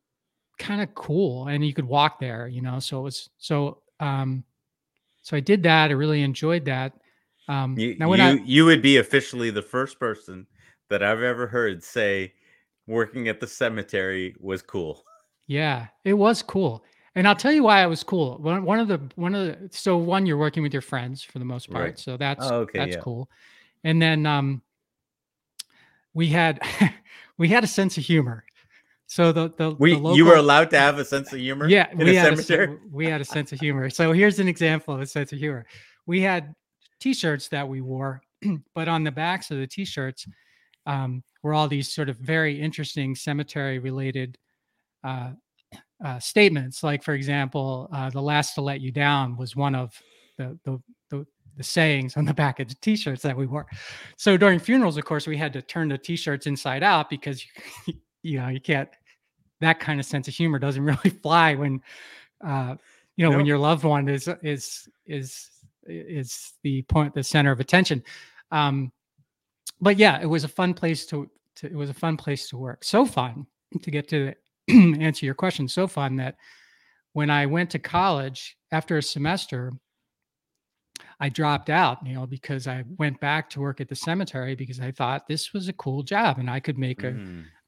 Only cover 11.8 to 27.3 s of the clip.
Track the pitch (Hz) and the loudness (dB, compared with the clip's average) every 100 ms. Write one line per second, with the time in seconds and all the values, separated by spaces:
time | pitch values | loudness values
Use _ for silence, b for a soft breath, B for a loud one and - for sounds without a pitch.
11.8 | - 123 104 98 95 _ _ _ _ _ | -8 -2 0 -2 -6 _ _ _ _ _
12.8 | - 113 107 127 113 107 120 - 120 110 | -6 -2 -2 -4 -6 -6 -8 -4 -2 -2
13.8 | 98 98 95 95 92 - 95 95 - 98 | -4 -4 -2 -4 -8 -10 -8 -8 -8 -8
14.8 | 80 - _ _ _ _ - 143 156 123 | -8 -10 _ _ _ _ -8 -4 -2 -4
15.8 | 110 _ 190 202 208 226 - 190 165 110 | -8 _ 0 4 4 2 -2 -2 -2 -4
16.8 | _ _ _ 185 202 208 269 302 220 196 | _ _ _ 2 4 4 4 6 8 6
17.8 | 180 160 - 185 139 123 151 185 185 220 | 6 2 -2 -2 -2 -2 -2 -2 0 0
18.8 | 220 165 135 - 175 202 175 156 190 - | 0 -2 -6 -6 -4 -2 -4 -6 -12 -4
19.8 | 202 175 170 190 190 147 151 160 147 135 | 0 2 2 2 2 2 0 0 -2 -4
20.8 | - 131 123 131 - 131 123 123 - - | -6 -6 -6 -10 -12 -10 -8 -10 -8 -4
21.8 | 175 - - 123 139 139 131 120 107 101 | -4 -6 -10 -4 -4 -2 -2 -2 -2 -2
22.8 | 123 87 123 117 131 b b b b b | -4 -4 -8 -10 -12 b b b b b
23.8 | 160 165 160 156 151 143 139 131 - _ | 0 2 4 2 2 0 0 -4 -8 _
24.8 | _ _ _ _ _ _ _ - - _ | _ _ _ _ _ _ _ -20 -20 _
25.8 | _ _ _ 160 165 170 165 143 - - | _ _ _ -2 2 4 2 0 -4 2
26.8 | 190 - _ - - | 0 0 _ -20 -12